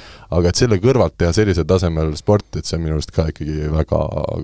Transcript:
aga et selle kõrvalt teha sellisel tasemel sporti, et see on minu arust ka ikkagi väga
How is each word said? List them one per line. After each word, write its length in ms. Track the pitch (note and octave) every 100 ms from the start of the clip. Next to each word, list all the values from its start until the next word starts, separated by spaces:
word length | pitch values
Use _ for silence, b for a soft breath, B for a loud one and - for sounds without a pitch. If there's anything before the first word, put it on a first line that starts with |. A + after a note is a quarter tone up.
| B B B
aga 220 | E2+ F2
et 80 | -
selle 220 | B2 F#2+
kõrvalt 320 | A#2 C3 F2 -
teha 140 | F2 E2+
sellisel 320 | G#2+ F2 D#2
tasemel 480 | F#2 F2+ D#2+ D#2 D2+
sporti, 400 | - G#2 - -
et 80 | -
see 120 | E2
on 40 |
minu 160 | D#2+ D#2
arust 160 | - -
ka 140 | D#2
ikkagi 400 | - D2+ D2+ D2+
väga 320 | D#2 D2 D2+ D2+ - - D#2+